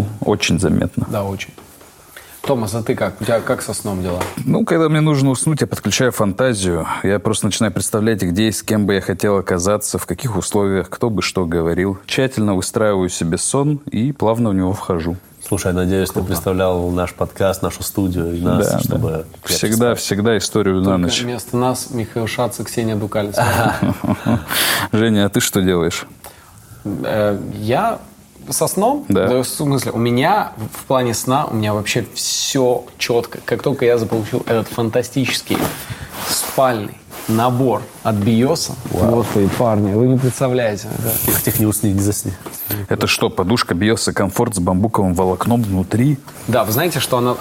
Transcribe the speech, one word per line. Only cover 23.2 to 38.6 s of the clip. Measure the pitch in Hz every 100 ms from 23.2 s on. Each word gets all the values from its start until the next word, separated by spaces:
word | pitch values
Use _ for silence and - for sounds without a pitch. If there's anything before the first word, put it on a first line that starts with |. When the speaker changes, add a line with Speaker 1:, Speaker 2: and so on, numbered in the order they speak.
| 104 101
Speaker 2:
<laughs> | 110 104 110 - - - - - - 113 - - - - -
Женя, | 107 113 104 101
а |
ты | 123
что | - 104
делаешь? | 92 90 82 - - - - - - - - -
Speaker 1:
Э, | - - - 107 104 98 - 104
я | 107 143 226 - - - - - -
со | 135 151
сном? | 185 220 294 -
Speaker 2:
Да. | 101 98
Speaker 1:
Да, | 127
в | 123
смысле, | - 147 135 117
у | 113
меня | 120 123 156 208 - - 110
в | - -
плане | 131 123
сна, | 107 - 135 147
у | 110
меня | 107
вообще | 104 101 127 -
всё | - - - - 139 123 123 - -
чётко. | - 117 - - -
Как | 120
только | 147 123 120
я | 120
заполучил | 110 113 104 123 -
этот | 117 104
фантастический | - 113 123 120 139 123 - - - - - - - - - -
спальный | - - - 131 113 101 - - - -
набор | 110 123 123 131 101 - -
от | 117 104
Биоса. | 104 113 131 165